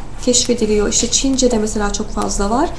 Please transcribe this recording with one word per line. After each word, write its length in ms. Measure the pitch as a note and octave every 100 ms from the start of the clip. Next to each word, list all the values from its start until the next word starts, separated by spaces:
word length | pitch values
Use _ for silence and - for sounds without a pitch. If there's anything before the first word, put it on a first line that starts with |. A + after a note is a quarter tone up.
| - - -
keşfediliyor. 640 | A#3+ - A#3+ G#3+ G#3 G#3
İşte 220 | A3 A#3
Çince'de 460 | - C4+ B3+ B3 A3
mesela 360 | G#3+ G#3+ G#3
çok 160 | G#3 G#3+
fazla 400 | G#3 G3+ G3+ G3+
var. 200 | A#3+ F4